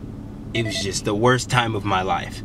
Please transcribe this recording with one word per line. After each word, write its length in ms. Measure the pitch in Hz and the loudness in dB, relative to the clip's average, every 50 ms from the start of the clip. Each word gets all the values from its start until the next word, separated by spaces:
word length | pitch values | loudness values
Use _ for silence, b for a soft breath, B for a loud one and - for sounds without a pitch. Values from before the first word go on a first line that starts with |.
| - - - - - - - - - - - | -10 -10 -12 -12 -12 -12 -12 -12 -12 -6 -4
it 100 | 113 113 | -2 -2
was 180 | 110 104 110 104 | -2 -2 -2 -2
just 220 | 101 92 - - | -2 -4 -2 0
the 100 | 113 107 | 0 0
worst 360 | 104 113 123 127 123 - - | 4 6 6 6 4 2 2
time 260 | - 127 120 113 110 | 2 2 2 2 0
of 80 | 104 - | -2 0
my 180 | 104 98 92 92 | 2 2 2 2
life. 400 | 95 87 80 - - - - | 2 0 -2 -2 -6 -8 -10